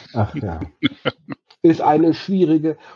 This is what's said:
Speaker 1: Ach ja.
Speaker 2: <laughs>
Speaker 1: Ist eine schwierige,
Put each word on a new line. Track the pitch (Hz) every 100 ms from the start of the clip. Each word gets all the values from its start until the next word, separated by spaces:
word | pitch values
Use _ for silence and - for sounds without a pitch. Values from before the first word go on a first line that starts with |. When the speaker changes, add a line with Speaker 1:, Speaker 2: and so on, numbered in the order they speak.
| -
Speaker 1:
Ach | 120 104 151
ja. | 104 80 - -
Speaker 2:
<laughs> | 143 - - - - 135 _ _
Speaker 1:
Ist | 170 165
eine | - 151 165
schwierige, | 151 - 190 165 160 156 151 -